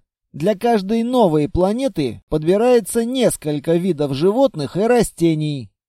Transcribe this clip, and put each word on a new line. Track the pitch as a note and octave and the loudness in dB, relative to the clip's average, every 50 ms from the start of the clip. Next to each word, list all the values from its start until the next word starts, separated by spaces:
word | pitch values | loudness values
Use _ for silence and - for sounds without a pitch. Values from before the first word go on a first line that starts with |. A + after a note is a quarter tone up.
| _ _ _ _ _ _ - | _ _ _ _ _ _ -10
Для | C#3 D3+ G3+ G#3+ | -4 -2 -2 -2
каждой | F3+ - A#3 A#3 G#3 F#3 F#3+ A3+ A3+ A3+ | 0 0 0 0 0 0 -2 -2 -2 -2
новой | A#3+ B3+ B3+ A3+ F3 D#3 D#3 D3 - | 0 2 2 2 4 4 2 0 0
планеты | - E3+ F3+ F#3+ G#3+ B3 C4+ C4 - - C#3+ B2 G2+ G2 _ - | 0 0 0 0 0 -2 -2 -4 -2 -2 -4 -4 -4 -8 _ -6
подбирается | - D#3 D#3 D#3+ F#3 G#3 A#3 B3+ B3+ A#3 F#3+ - - A#3 A#3 | -4 -2 0 2 2 2 4 4 4 2 2 0 -4 -4 -4
несколько | A#3 B3+ C4+ A#3 F3+ - - - D3+ D3+ D3 C3 E3 E3 | -2 -2 0 0 0 0 0 -4 -4 -4 -4 -2 0 0
видов | F3 F3 G3 E3 C#3 D3+ C3+ C#3 | 0 0 -2 -2 -2 -2 -4 -2
животных | C3+ D#3+ F#3+ G#3 B3+ C#4 C4 - D#3 C#3+ B2+ - | 0 0 0 2 2 2 0 0 -4 -8 -6 -4
и | E3 | -2
растений. | G#3 A3+ B3 A#3+ F#3+ - - - E3 E3+ D#3+ D#3 D3+ D3+ D3 C3+ A2+ - _ _ _ | 0 2 2 2 2 0 -2 0 0 0 0 0 -2 -4 -6 -8 -10 -14 _ _ _